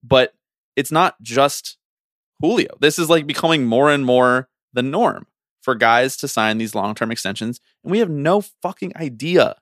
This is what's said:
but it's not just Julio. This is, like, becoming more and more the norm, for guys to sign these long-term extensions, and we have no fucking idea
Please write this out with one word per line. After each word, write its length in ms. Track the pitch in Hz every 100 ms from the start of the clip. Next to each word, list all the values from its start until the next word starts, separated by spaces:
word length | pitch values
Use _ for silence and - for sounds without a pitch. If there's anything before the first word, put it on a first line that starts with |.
but 320 | 120 131 127 _ _ _ _ -
it's 160 | 139
not 280 | 160 180 -
just 540 | 117 120 139 - - - _ _ _ _ _ _
Julio. 360 | 160 226 - -
This 180 | 147 156
is, 120 | 160
like, 180 | 165 147
becoming 380 | 139 165 160 120
more 260 | 117 147
and 140 | 143 127
more 420 | 127 127 127 131 _ _
the 100 | 123
norm, 460 | 127 165 220 - - _ _ _
for 100 | - 120
guys 400 | 117 117 131 -
to 100 | 139
sign 300 | - 107 110
these 160 | 110 110
long-term 340 | 101 107 110
extensions, 480 | 113 92 101 113 123 _ _
and 80 | -
we 80 | 202
have 100 | 208
no 320 | 147 151 202
fucking 500 | 202 _ 180 - - -
idea 580 | 156 113 143 175 117 -